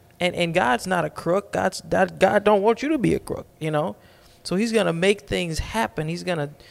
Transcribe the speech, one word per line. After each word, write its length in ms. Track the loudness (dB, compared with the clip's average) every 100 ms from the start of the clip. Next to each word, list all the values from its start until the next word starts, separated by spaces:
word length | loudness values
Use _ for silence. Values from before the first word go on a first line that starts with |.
| -20 -4
And, 160 | -4 -2
and 180 | -2
God's 320 | 0 0 0 0
not 200 | -2 -2
a 40 |
crook. 420 | -4 -2 -2 -2
God's, 280 | -2 -2 -4 -2
that, 300 | 0 0 4
God 240 | 4 6
don't 180 | 4 4
want 220 | 4 2
you 60 | 0
to 100 | 0
be 160 | 2 0
a 40 |
crook, 280 | -2 -10 -10 _
you 120 | -4
know? 240 | -2 -2 -6 -18 -20 -20 -20
So 120 | -4 -2
he's 160 | 0
gonna 220 | 0 0
make 280 | 2 2 0
things 380 | -2 -4 -2 -4
happen. 480 | -4 -4 -4 -4 -6
He's 160 | -6
gonna, 280 | -4 -4 -4 -10 -20